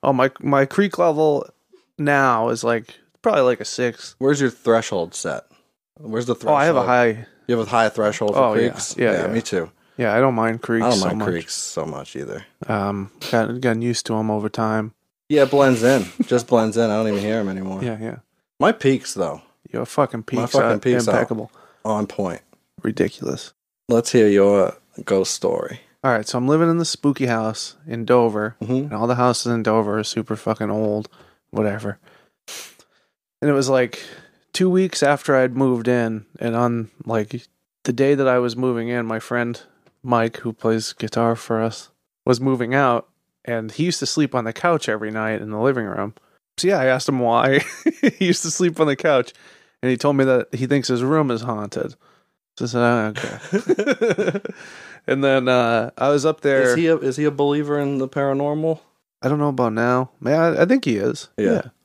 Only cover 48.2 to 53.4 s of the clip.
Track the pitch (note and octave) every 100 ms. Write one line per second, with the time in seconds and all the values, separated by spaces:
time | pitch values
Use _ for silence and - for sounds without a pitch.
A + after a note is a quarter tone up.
48.2 | F#3 F3+ E3 - F3+ E3 D#3 C3+ E3 C#3
49.2 | A#2+ - - - _ _ B2+ B2+ C#3+ C#3
50.2 | C3+ B2+ A2+ B2+ B2+ C#3+ B2+ B2 C3 D#3
51.2 | C#3+ A#2 A#2 A2 G#2 - - - _ _
52.2 | _ _ _ - B2 A#2+ A#2+ A#2+ G#2+ G#2
53.2 | - G#2+